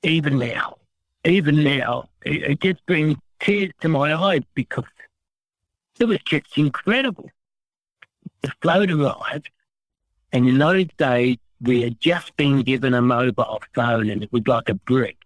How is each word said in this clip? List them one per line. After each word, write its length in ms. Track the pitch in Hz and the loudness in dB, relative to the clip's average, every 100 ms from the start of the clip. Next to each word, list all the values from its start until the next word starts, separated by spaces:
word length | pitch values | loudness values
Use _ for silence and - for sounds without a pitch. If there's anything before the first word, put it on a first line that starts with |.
Even 380 | 170 165 151 139 | 2 0 2 0
now, 380 | 120 113 - - _ _ _ _ 165 | -2 -4 -8 -10 _ _ _ _ 2
even 380 | 185 151 151 | 2 4 2
now, 460 | 147 143 - 123 - _ 156 | 2 0 -2 -6 -8 _ -6
it, 180 | 151 | -6
it 180 | 143 147 | -2 -2
just 220 | 185 180 - | 0 -2 -2
brings 300 | 170 151 147 _ _ | 0 0 -2 _ _
tears 320 | - 202 190 - | -2 0 -2 -4
to 80 | 165 | -2
my 260 | 151 143 156 | 0 0 0
eyes 260 | 196 170 - - | 0 0 -2 -8
because 300 | 123 - - _ - _ _ _ _ _ _ _ _ _ | -6 -6 -8 _ -20 _ _ _ _ _ _ _ _ _
it 60 | 240 | 0
was 140 | 208 - | 0 0
just 320 | 151 - - | -4 -2 0
incredible. 720 | 151 - - 240 269 196 - _ _ _ _ _ _ _ - _ - _ | 0 0 -2 0 0 -4 -14 _ _ _ _ _ _ _ -20 _ -20 _
The 100 | 139 - | -10 -4
float 280 | 165 170 202 | 0 2 2
arrived, 600 | 160 139 - - 147 - _ _ _ _ _ _ _ _ | 0 -2 -2 -8 -10 -12 _ _ _ _ _ _ _ _
and 160 | 127 127 | 0 2
in 100 | 131 | 4
those 280 | 151 190 175 - | 4 2 0 -2
days, 400 | 143 123 123 123 _ _ | 0 2 2 -2 _ _
we 200 | 120 123 | 0 0
had 180 | 120 117 | 0 -2
just 360 | - 175 - - | 0 0 -4 -2
been 240 | 143 139 | 2 2
given 320 | 123 131 131 | 2 0 0
a 80 | 123 | 2
mobile 600 | 123 120 127 107 123 110 - | 2 2 0 0 -4 -4 -8
phone, 360 | - 120 117 107 | -4 0 0 0
and 140 | 101 | -4
it 80 | 104 | -4
was 160 | 120 107 | -2 0
like 220 | 120 - | 0 0
a 60 | 98 | -6
brick. 420 | - 127 117 - | 0 0 0 -6